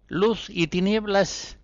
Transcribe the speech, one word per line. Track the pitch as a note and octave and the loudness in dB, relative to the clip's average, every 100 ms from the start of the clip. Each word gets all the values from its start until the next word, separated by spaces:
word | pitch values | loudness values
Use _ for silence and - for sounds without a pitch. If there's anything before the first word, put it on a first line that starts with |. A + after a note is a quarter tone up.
| - | -8
Luz | E3 A3 G#3+ - | 0 0 0 -4
y | F3 E3 | -2 0
Tinieblas | F3+ F#3+ G#3+ G#3 G3 F#3+ - - - | 2 2 2 2 2 2 -2 -12 -16